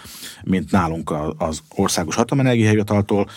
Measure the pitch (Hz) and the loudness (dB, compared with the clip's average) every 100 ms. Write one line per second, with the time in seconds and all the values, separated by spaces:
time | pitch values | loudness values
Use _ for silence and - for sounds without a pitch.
0 | - - - - - 92 80 101 82 82 | -16 -16 -18 -10 -2 -2 2 0 0 -2
1 | 78 80 78 78 85 80 - - 98 - | -4 -4 -4 -4 -4 -4 -8 -2 0 0
2 | 80 110 117 139 131 120 107 107 101 104 | -2 -2 0 2 2 4 4 4 2 2
3 | 98 101 98 | 2 2 0